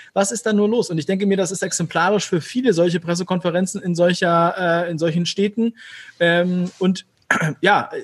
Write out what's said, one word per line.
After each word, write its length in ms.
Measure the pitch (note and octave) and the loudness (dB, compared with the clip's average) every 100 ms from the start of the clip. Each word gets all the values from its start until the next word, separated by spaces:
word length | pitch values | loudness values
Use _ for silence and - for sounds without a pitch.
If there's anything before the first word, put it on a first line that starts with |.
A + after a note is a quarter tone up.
| - | -6
Was 180 | F#3+ G3 | -2 -2
ist 160 | A#3 A3 | -2 0
da 60 | |
nur 140 | G#3 G#3 | 2 2
los? 220 | A#3 F#3+ | 2 0
Und 80 | E3 | -2
ich 80 | D3 | -2
denke 220 | F#3+ G3+ | -2 0
mir, 100 | G3 | 0
das 140 | F3 | -2
ist 100 | F#3 | -4
exemplarisch 640 | F#3+ - E3+ E3+ F3 G#3 - | -4 -4 -2 0 2 0 0
für 160 | F3 | -4
viele 320 | - B3 B3+ | -2 -2 2
solche 260 | E3 F3 E3+ | 2 2 0
Pressekonferenzen 800 | E3+ F3 F#3 F#3 F3 E3+ F#3 G3+ | -2 -4 -2 -2 0 0 -2 -4
in 100 | F#3 | -4
solcher, 920 | E3+ F3 F3 F3+ E3+ E3+ F#3+ F3+ E3+ F3 | 2 2 2 2 4 2 2 0 0 -2
äh, 20 | |
in 80 | D#3+ | -2
solchen 300 | E3 E3+ E3+ | 0 0 -2
Städten. 480 | - G3+ G#3+ A3+ A#3 - - - - | 0 -2 0 -4 -4 -14 -20 -16 -2
Ähm, 520 | E3+ E3+ F3+ F3+ F3+ - | 2 2 2 0 -2 0
und 260 | F#3 F3+ - _ - | 0 0 -4 _ -4
<clears throat> 320 | - D#3+ - | -2 -2 0
ja, 300 | F#3 G3 - - | 2 2 2 -8